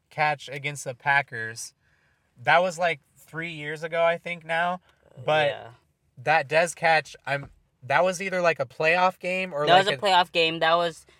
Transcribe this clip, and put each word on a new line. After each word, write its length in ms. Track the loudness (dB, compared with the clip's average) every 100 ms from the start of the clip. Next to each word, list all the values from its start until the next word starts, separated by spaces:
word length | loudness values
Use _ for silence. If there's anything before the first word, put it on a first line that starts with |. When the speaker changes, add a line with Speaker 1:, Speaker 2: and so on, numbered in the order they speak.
| _
Speaker 1:
catch 380 | -2 -2 -2 -8
against 360 | -10 -8 -8
the 100 | -10
Packers, 800 | -4 2 2 2 -4 -10 -10 -16 -20 _ _ _ _ _ _
that 200 | 2 4
was, 160 | 4 0
like, 220 | -2 -2 _ _
three 340 | -16 -10 -10
years 300 | -8 -10 -8
ago, 200 | -6 0
I 120 | 2 0
think 260 | -4 -10
now, 360 | -4 -2 -2 -4 _ _ _ -8
but 240 | 0 2 2
Speaker 2:
Yeah. 180 | -2 -10 -20 _ _ _ -8
Speaker 1:
that 300 | 0 0 2
Dez 260 | 2 0
catch, 420 | 0 2 2 0 -8 -6
I'm, 240 | -6 -8 _ _ _
that 220 | -2 2
was 180 | 2 0
either, 180 | -4 0
like, 200 | 0 0
a 40 | -2
playoff 520 | -2 2 4 2 0
game 340 | -4 -4 -4
or, 140 | -2 2
Speaker 2:
That 60 |
Speaker 1:
like, 140 | 2 2
Speaker 2:
was 80 |
a 0 |
Speaker 1:
a 40 | 0
Speaker 2:
playoff 340 | 2 2 2
game. 280 | 0 0 0
That 140 | 2 2
was 280 | 0 -6 -18 _